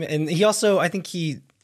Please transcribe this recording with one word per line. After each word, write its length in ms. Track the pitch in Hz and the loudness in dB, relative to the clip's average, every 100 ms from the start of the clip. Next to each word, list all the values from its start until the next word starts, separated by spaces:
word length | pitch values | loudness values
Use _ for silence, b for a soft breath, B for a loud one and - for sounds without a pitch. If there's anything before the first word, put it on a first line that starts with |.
| 165 | -4
And 220 | 151 156 | -2 -2
he 140 | 170 | 2
also, 340 | 214 202 214 190 | 2 2 2 2
I 120 | 170 | 2
think 180 | 190 - | -2 -8
he, 320 | 175 160 131 - _ | -6 -4 -6 -12 _